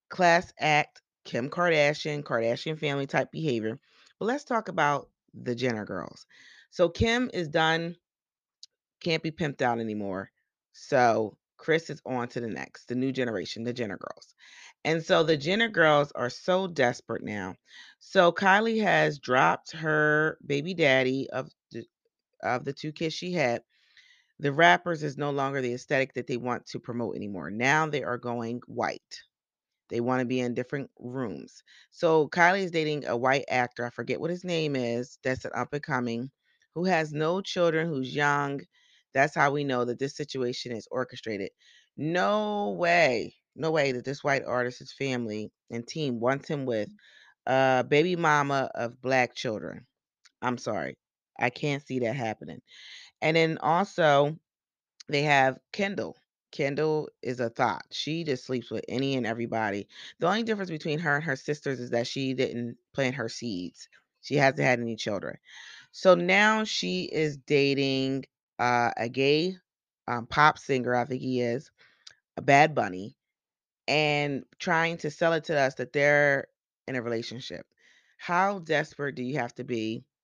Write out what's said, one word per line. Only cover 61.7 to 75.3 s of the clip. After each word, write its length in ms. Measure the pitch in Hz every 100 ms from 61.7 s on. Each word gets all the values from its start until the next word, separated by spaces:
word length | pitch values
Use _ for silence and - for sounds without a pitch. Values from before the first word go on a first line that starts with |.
| 127
is 100 | 123
that 160 | 120 120
she 280 | 139 135
didn't 420 | 131 131 120 120 120 _
plant 200 | - 131
her 140 | 139 113
seeds. 600 | - 120 92 90 - - _ _ _
She 160 | - 139
hasn't 240 | 135 147
had 200 | 143 123
any 160 | 117 113
children. 420 | - 101 82 - - - - - -
So 220 | - 185
now 500 | 175 175 190 214 220
she 400 | 220 - 180 185
is 340 | 175 - 156 143
dating, 840 | - 147 139 139 139 135 135 135 131 _ _ -
uh, 320 | 123 120 120 -
a 120 | 117
gay, 480 | 127 135 151 180 185 _ _ _ _ -
um, 180 | 120 117
pop 320 | - 151 -
singer, 360 | - 135 120
I 100 | 123
think 180 | 120 131
he 180 | 131 127
is, 300 | 120 123 - _ _ _ - - _ -
a 60 |
Bad 320 | 135 139 156
Bunny, 420 | 135 104 92 104 - _ _ _ _ _ _ -
and 560 | 143 151 147 147 139 - -
trying 400 | - 165 165 170
to 120 | 151
sell 220 | - 165